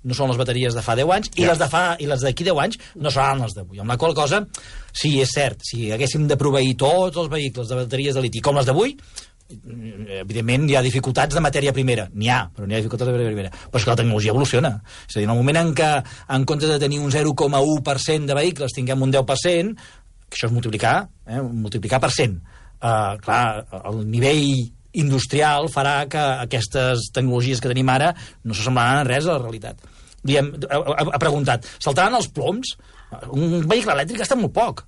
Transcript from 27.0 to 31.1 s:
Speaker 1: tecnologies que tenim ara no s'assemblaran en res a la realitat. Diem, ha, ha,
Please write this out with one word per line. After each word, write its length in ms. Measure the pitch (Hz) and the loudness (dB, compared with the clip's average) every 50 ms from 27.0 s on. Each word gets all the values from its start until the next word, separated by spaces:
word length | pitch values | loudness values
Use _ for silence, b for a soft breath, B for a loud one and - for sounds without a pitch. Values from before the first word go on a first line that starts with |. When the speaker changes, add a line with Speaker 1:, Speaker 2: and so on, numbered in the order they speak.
| 117 - - | -2 -4 -2
Speaker 1:
tecnologies 480 | 135 127 131 123 123 120 131 131 120 | 0 0 2 2 2 0 0 0 -2
que 80 | 123 131 | -2 -2
tenim 180 | 123 127 131 131 | 0 2 2 2
ara 240 | 127 131 147 175 170 B B B B B - | 2 4 2 2 0 B B B B B -8
no 100 | 113 110 | -6 -6
s'assemblaran 480 | 98 104 131 131 120 117 120 135 143 147 | -4 -2 0 2 2 4 4 4 2 2
en 40 | |
res 180 | 123 123 139 156 | 2 0 0 0
a 60 | 180 165 | 0 0
la 60 | 139 123 | -2 -2
realitat. 340 | 113 117 110 101 117 107 - B B B B B B B B - | -6 -10 -12 -12 -14 -16 -16 B B B B B B B B -2
Diem, 280 | 131 139 143 139 147 139 139 139 - | 2 2 2 2 0 -2 -8 -6 -2
ha, 60 | 139 | -2
ha, 300 | 147 147 143 147 - 151 156 | -2 0 0 0 0 0 0